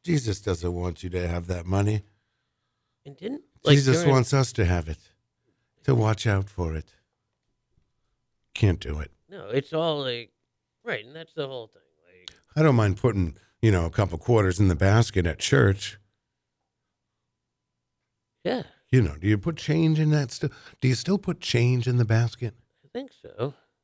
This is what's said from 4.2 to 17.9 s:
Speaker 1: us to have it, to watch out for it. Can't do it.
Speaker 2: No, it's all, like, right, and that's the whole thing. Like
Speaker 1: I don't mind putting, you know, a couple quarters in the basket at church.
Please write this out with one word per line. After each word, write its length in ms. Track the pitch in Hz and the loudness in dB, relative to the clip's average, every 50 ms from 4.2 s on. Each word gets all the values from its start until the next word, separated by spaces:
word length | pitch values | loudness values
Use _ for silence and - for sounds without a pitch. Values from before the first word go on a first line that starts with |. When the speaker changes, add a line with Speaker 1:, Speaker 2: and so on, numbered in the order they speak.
| 120 - 139 | 2 2 0
Speaker 1:
us 180 | 139 127 - - | 0 0 0 0
to 100 | - 95 | 0 0
have 240 | 87 90 87 76 80 | 2 0 0 -2 -6
it, 100 | 78 - _ _ _ _ _ _ _ _ _ _ _ _ _ _ _ _ | -10 -12 _ _ _ _ _ _ _ _ _ _ _ _ _ _ _ _
to 120 | _ 139 131 | _ 0 2
watch 320 | 117 107 110 107 104 - | 2 2 0 0 0 0
out 220 | 110 101 98 98 - | 0 0 0 -2 -6
for 260 | - - 87 80 78 | -6 -6 -6 -6 -6
it. 200 | 78 - - _ _ _ _ _ _ _ _ _ _ _ _ _ _ _ _ _ _ _ _ _ _ _ _ _ _ _ _ _ _ _ _ _ | -8 -10 -12 _ _ _ _ _ _ _ _ _ _ _ _ _ _ _ _ _ _ _ _ _ _ _ _ _ _ _ _ _ _ _ _ _
Can't 260 | - 113 98 82 - | 2 2 2 2 0
do 200 | - 73 73 76 | -4 -8 -8 -8
it. 100 | 76 - _ _ _ _ | -10 -12 _ _ _ _
Speaker 2:
No, 200 | 196 185 - 101 | -18 -16 -10 -6
it's 240 | 117 139 139 - | -6 -6 -4 -4
all, 280 | 165 156 165 165 151 147 | -4 -2 -2 -2 -2 -4
like, 300 | 135 127 120 120 117 - _ _ _ _ _ _ _ _ _ _ _ | -4 -6 -8 -8 -12 -16 _ _ _ _ _ _ _ _ _ _ _
right, 200 | 240 170 107 107 | -10 -10 -10 -10
and 120 | 120 147 | -16 -18
that's 160 | 160 165 - | -20 -20 -14
the 140 | _ 160 143 | _ -10 -10
whole 220 | 135 135 123 110 107 | -8 -10 -14 -14 -16
thing. 140 | _ 90 _ _ _ _ _ | _ _ _ _ _ _ _
Like 240 | 87 92 92 92 - - _ _ _ _ | _ _ _ _ -20 -20 _ _ _ _
Speaker 1:
I 80 | 151 | 2
don't 140 | 156 156 127 | 4 4 4
mind 220 | 117 107 101 95 - | 4 2 2 0 0
putting, 380 | - 123 101 98 90 78 - - _ _ _ _ | 0 0 0 0 -2 -2 -4 -10 _ _ _ _
you 80 | - 110 | 2 2
know, 140 | 98 87 82 | 4 2 0
a 40 | 82 | 0
couple 280 | - - 101 - 82 76 | 0 0 0 0 -2 -6
quarters 420 | - - 120 110 101 92 85 98 | 0 2 2 4 4 2 2 2
in 80 | 104 92 | 2 2
the 80 | 85 | 2
basket 500 | 73 98 98 104 113 120 - - 92 85 | 2 4 4 4 4 4 2 0 -2 -2
at 120 | 85 - - | -2 -4 -4
church. 600 | - - 139 135 123 98 98 101 - - - - _ _ _ _ _ _ _ _ _ _ _ _ _ _ _ _ _ _ _ _ _ _ _ _ _ _ _ _ _ _ _ _ _ _ _ _ _ _ | 0 2 4 4 4 4 2 0 -4 -12 -14 -16 _ _ _ _ _ _ _ _ _ _ _ _ _ _ _ _ _ _ _ _ _ _ _ _ _ _ _ _ _ _ _ _ _ _ _ _ _ _